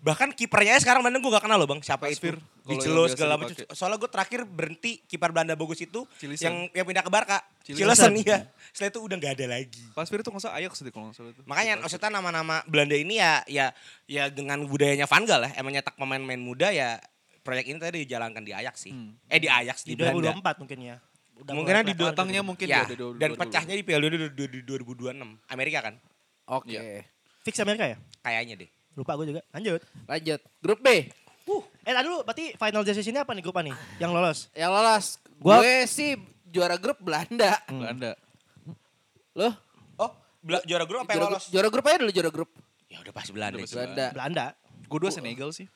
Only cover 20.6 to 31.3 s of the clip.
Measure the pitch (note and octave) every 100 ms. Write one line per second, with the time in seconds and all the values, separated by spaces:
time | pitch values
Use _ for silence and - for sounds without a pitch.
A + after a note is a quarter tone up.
20.6 | C3+ C3 B2 B2 _ _ _ _ C#3 C#3+
21.6 | D#3+ G3 G#3+ F3+ E3 D#3 F#3 F#3+ G3+ F3+
22.6 | F#3 C3 A2 B2 B2 A#2+ D3+ A#2 A#2 C3
23.6 | D#3+ G3 G3+ D#3 D3+ D#3+ D#3 C3+ C#3 B2+
24.6 | B2 C3+ A#2+ B2 B2 C3+ A#2+ G#2+ _ B2+
25.6 | C3+ D3+ A2 A2+ _ _ _ _ - C3
26.6 | B2+ A2 A2+ G2+ - _ _ _ - -
27.6 | G3+ G#3+ E3+ G#2+ - - B2 A2+ A#2+ G#2
28.6 | F2+ _ _ - C3+ D3 D#3 D3+ - D3+
29.6 | A3 E3+ _ - - D3 D#3+ D3+ _ _
30.6 | E3+ G#3+ C4 G#3+ C3 - _